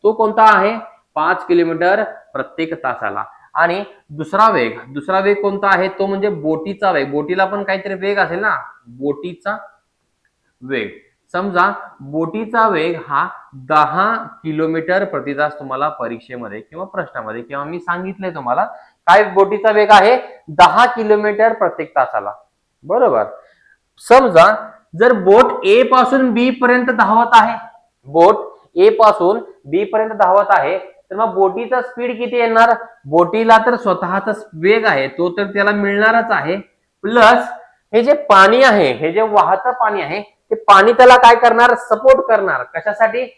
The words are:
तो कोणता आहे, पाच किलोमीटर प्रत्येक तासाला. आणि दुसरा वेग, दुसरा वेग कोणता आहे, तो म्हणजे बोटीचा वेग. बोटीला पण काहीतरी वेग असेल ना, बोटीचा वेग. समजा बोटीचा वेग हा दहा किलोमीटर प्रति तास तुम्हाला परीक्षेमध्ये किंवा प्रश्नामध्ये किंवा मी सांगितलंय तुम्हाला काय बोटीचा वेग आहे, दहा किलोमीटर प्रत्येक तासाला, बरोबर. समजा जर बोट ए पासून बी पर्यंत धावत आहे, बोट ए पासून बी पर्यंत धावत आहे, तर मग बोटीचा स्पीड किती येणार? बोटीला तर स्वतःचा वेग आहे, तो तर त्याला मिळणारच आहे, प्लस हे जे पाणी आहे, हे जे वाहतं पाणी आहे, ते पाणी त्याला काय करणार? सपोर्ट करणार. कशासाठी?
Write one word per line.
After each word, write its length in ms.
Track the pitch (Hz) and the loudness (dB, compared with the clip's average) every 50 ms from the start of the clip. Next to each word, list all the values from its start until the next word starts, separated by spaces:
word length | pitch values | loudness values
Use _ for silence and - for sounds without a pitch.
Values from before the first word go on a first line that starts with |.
| - | 0
तो 80 | 208 | 0
कोणता 440 | 220 214 226 214 208 233 220 220 208 | 0 0 -2 -2 2 4 4 4 4
आहे, 200 | 190 190 208 226 220 - - _ _ _ _ _ | 4 0 -2 -4 -6 -12 -18 _ _ _ _ _
पाच 320 | 151 156 170 185 180 - | -4 -2 -2 -2 -4 -2
किलोमीटर 560 | - 175 175 170 165 165 160 170 180 196 214 214 - - - _ _ | 0 0 0 0 0 -2 -2 0 0 0 0 -4 -8 -10 -18 _ _
प्रत्येक 500 | _ 135 127 - - - 160 160 165 - - | _ -10 -10 -10 -8 -10 -8 -8 -8 -8 -8
तासाला. 400 | 131 117 - 110 104 98 104 104 - - _ _ _ _ | -8 -8 -6 -8 -8 -8 -8 -10 -12 -16 _ _ _ _
आणि 280 | - 165 170 175 196 202 - - _ _ _ | -2 -2 -2 -2 -6 -10 -12 -18 _ _ _
दुसरा 380 | 147 147 156 151 190 196 220 226 | -14 -14 -12 -6 0 0 2 2
वेग, 280 | 202 147 120 113 110 - - 127 | 2 0 -2 -4 -6 -12 -18 -14
दुसरा 320 | 139 143 143 185 190 190 | -14 -12 -8 -4 -4 -2
वेग 200 | 190 202 202 196 | 0 0 -2 -2
कोणता 260 | 202 202 196 196 202 196 | -2 -6 -4 -4 -2 -2
आहे, 200 | 190 175 190 190 | 0 0 -2 -4
तो 180 | 190 - 196 | -4 -6 -6
म्हणजे 220 | 196 196 196 196 208 | -4 -4 -4 -4 -6
बोटीचा 600 | 190 160 151 156 160 160 160 202 196 - 214 190 | -6 -6 -6 -6 -6 -4 -6 -10 -10 -4 -4 -2
वेग. 200 | 180 147 135 139 | -2 -2 -4 -4
बोटीला 340 | 139 147 151 151 180 185 190 | -6 -6 -6 -6 -4 -4 -2
पण 180 | 185 202 202 | -4 -4 -8
काहीतरी 320 | 196 196 190 190 190 202 196 | -6 -6 -6 -6 -6 -10 -10
वेग 240 | 185 185 196 202 196 | -6 -6 -4 -2 -2
असेल 220 | 180 156 170 180 | -4 -4 -4 -6
ना, 160 | 214 214 165 131 - - - _ _ 117 | -4 -4 -4 -6 -8 -14 -20 _ _ -20
बोटीचा 680 | 123 123 135 147 143 143 175 180 170 _ _ 202 214 214 - - _ _ _ _ _ _ _ _ _ _ _ _ _ _ _ _ _ _ | -16 -8 -8 -8 -6 -6 -10 -14 -16 _ _ -10 -10 -10 -14 -20 _ _ _ _ _ _ _ _ _ _ _ _ _ _ _ _ _ _
वेग. 260 | 123 131 139 120 107 98 - - _ _ _ _ _ _ - | -12 -8 -8 -6 -6 -8 -12 -20 _ _ _ _ _ _ -8
समजा 360 | 180 190 202 180 175 180 202 202 - - - _ _ | -8 -6 -4 -2 -2 -2 -2 -4 -8 -16 -20 _ _
बोटीचा 680 | 139 139 147 160 165 160 214 214 220 214 226 233 220 220 | -18 -10 -6 -6 -6 -6 -6 -10 -10 -6 -4 -2 -2 0
वेग 280 | 196 156 156 170 170 165 - 139 | -2 -2 -4 -4 -6 -8 -10 -6
हा 180 | 143 139 170 180 - - - _ - 135 127 131 | -4 -4 -4 -6 -10 -18 -20 _ -20 -20 -6 -2
दहा 460 | 156 151 151 139 151 180 196 220 233 226 - - - _ | 0 0 0 0 0 -2 -2 -2 -4 -6 -8 -14 -18 _
किलोमीटर 600 | - 156 156 156 160 160 165 165 160 170 180 196 202 | -10 -8 -6 -4 -4 -4 -4 -6 -4 -2 -2 -2 -2
प्रति 300 | 190 - 143 - 143 139 | -4 -8 -10 -8 -8 -6
तास 240 | 139 151 151 147 - | -4 -4 -4 -6 -10
तुम्हाला 300 | 143 131 131 131 143 151 | -12 -10 -6 -4 -4 -6
परीक्षेमध्ये 720 | 147 - 120 117 117 110 _ _ 127 123 117 104 101 110 | -6 -8 -10 -10 -10 -12 _ _ -14 -14 -12 -12 -14 -14
किंवा 240 | 107 _ 156 165 190 | -16 _ -16 -16 -16
प्रश्नामध्ये 580 | 190 - 196 160 - _ 135 113 110 110 117 | -10 -10 -10 -10 -10 _ -12 -12 -10 -12 -12
किंवा 220 | 120 _ 139 139 143 | -14 _ -12 -12 -10
मी 160 | 151 170 175 | -10 -12 -12
सांगितलंय 500 | 170 180 175 175 185 190 190 196 190 185 | -8 -8 -8 -6 -8 -12 -12 -10 -10 -10
तुम्हाला 340 | 170 156 131 120 123 156 202 - - - - _ _ _ _ | -10 -8 -6 -4 -2 -2 -4 -6 -8 -20 -20 _ _ _ _
काय 180 | - 175 208 214 | 4 4 4 4
बोटीचा 460 | 208 185 190 196 - 214 202 202 220 | 2 2 0 0 0 0 -2 0 0
वेग 200 | 208 214 208 202 | 2 2 4 6
आहे, 260 | 214 202 185 220 254 262 - - - - _ - | 6 6 6 4 2 0 -2 -10 -20 -20 _ -12
दहा 360 | 151 147 180 160 - 208 247 | 4 4 4 4 6 2 2
किलोमीटर 680 | 247 - 226 220 208 214 208 208 208 202 208 220 226 | 2 0 -6 -2 0 0 0 0 -4 0 0 0 0
प्रत्येक 380 | 220 - 202 170 - - 156 - _ | 0 -2 -4 -4 -4 -8 -14 -6 _
तासाला, 360 | 143 131 - - 110 98 101 104 - _ _ _ _ _ _ _ _ _ | -2 -2 -2 -4 -8 -8 -8 -14 -14 _ _ _ _ _ _ _ _ _
बरोबर. 400 | 143 190 240 254 214 131 110 104 95 - - _ _ _ _ _ _ _ _ _ _ _ _ - | -6 -2 0 0 0 0 0 -2 -4 -8 -20 _ _ _ _ _ _ _ _ _ _ _ _ 0
समजा 480 | - 233 262 269 233 185 160 170 196 214 - - - - _ _ _ - 160 | 4 4 4 4 6 6 6 6 6 4 0 -8 -16 -20 _ _ _ -4 0
जर 140 | 226 247 | 2 2
बोट 520 | 254 208 180 185 202 226 262 - - - - | 2 2 4 4 6 6 6 4 0 -4 0
ए 180 | 190 202 240 | 2 4 4
पासून 480 | 262 226 254 254 247 247 269 269 262 254 | 4 4 2 2 2 2 0 0 0 0
बी 180 | 214 233 240 254 | 0 0 0 0
पर्यंत 400 | 247 - 254 240 247 247 247 254 | 0 0 0 2 2 2 0 -2
धावत 420 | 240 220 220 190 220 233 240 233 | 0 0 0 2 2 0 2 4
आहे, 240 | 240 226 - 233 226 - - - - - _ _ _ _ _ 131 | 4 4 4 4 -2 -8 -12 -18 -20 -20 _ _ _ _ _ -4
बोट 360 | 143 165 170 196 214 - - - - _ _ _ _ | 2 4 4 4 4 2 -4 -14 -18 _ _ _ _
ए 140 | 170 185 220 | 2 2 4
पासून 500 | 220 214 220 214 - - 175 180 208 233 226 - - _ _ | 4 4 4 4 4 2 0 0 0 -2 -6 -14 -20 _ _
बी 200 | 139 151 185 208 | -4 -4 -4 -4
पर्यंत 280 | 196 - 214 220 220 | -2 -2 -4 -4 -4
धावत 340 | 220 202 202 180 190 202 202 202 | -2 -2 0 2 2 2 2 2
आहे, 300 | 202 170 139 147 180 185 | 0 0 0 -2 -6 -6
तर 380 | - - _ _ _ _ 185 | -8 -14 _ _ _ _ -6
मग 180 | 202 226 220 180 | -4 -4 -4 0
बोटीचा 460 | 190 196 190 185 226 233 220 254 247 | 0 0 0 0 -4 -6 -4 -4 -4
स्पीड 340 | 247 - - 233 240 247 247 220 | -4 -8 -10 -8 -8 -8 -6 -8
किती 180 | 240 226 240 | -8 -6 -2
येणार? 360 | 240 233 226 226 226 233 233 226 220 - - - _ _ | -2 -2 0 4 4 4 4 2 -2 -4 -18 -20 _ _
बोटीला 540 | 139 151 165 175 170 214 220 226 226 226 220 226 | -2 0 2 2 2 0 -2 4 4 4 4 4
तर 100 | 240 247 | 0 -2
स्वतःचा 560 | 233 - 202 180 - - 175 185 196 - 220 208 208 - - - 160 | -2 -2 -4 -4 -4 -4 -6 -6 -6 -4 -6 -8 -8 -10 -18 -14 -4
वेग 240 | 160 190 214 226 220 | 0 0 0 2 2
आहे, 220 | 214 165 139 135 139 | 0 0 0 -2 -6
तो 200 | - - 170 180 | -4 -4 -4 -4
तर 140 | 175 202 202 | -4 -6 -8
त्याला 260 | 196 196 202 202 208 | -6 -4 -2 -2 0
मिळणारच 600 | 208 208 202 196 202 202 214 220 233 233 226 233 | 0 -2 -2 -2 -2 0 0 2 2 0 0 0
आहे, 260 | 208 165 139 156 180 202 202 _ _ _ _ _ _ _ - | -4 -4 -2 -6 -8 -8 -10 _ _ _ _ _ _ _ -8
प्लस 440 | 208 233 247 220 220 240 - - - - - - _ _ _ _ _ | -2 2 4 6 6 6 4 0 -6 -12 -18 -20 _ _ _ _ _
हे 100 | - 226 | -2 0
जे 100 | 233 269 | 2 2
पाणी 500 | 302 294 - - 208 190 190 202 226 254 | 0 0 2 4 6 6 6 6 6 4
आहे, 280 | 269 262 214 208 170 135 | 4 4 4 2 2 0
हे 200 | 123 117 156 160 | -2 -2 -6 -4
जे 100 | 170 208 | -2 -2
वाहतं 480 | 220 220 208 202 165 160 190 190 - 247 | -2 2 2 2 2 2 0 -2 -2 -6
पाणी 320 | 254 247 233 214 208 196 | -4 -2 -2 -2 -2 -4
आहे, 180 | 160 139 165 208 208 _ _ _ _ _ | -6 -6 -8 -10 -10 _ _ _ _ _
ते 40 | 220 | -8
पाणी 380 | 220 - - 202 190 196 226 | -4 2 4 6 6 6 4
त्याला 240 | 233 240 254 254 254 | 6 6 8 8 8
काय 180 | 247 247 233 240 | 8 8 6 6
करणार? 400 | 233 247 233 226 226 240 247 240 | 6 4 2 4 4 4 2 2
सपोर्ट 500 | - - - 220 214 240 262 269 262 - | 0 -2 -4 -4 0 4 4 4 4 4
करणार. 360 | - 226 208 196 180 147 127 123 - - | 0 -2 0 0 -2 -4 -6 -8 -8 -12
कशासाठी? 500 | 165 165 214 208 - 226 220 214 240 262 247 _ | -8 -6 -6 -2 0 -2 -2 -2 -6 -8 -8 _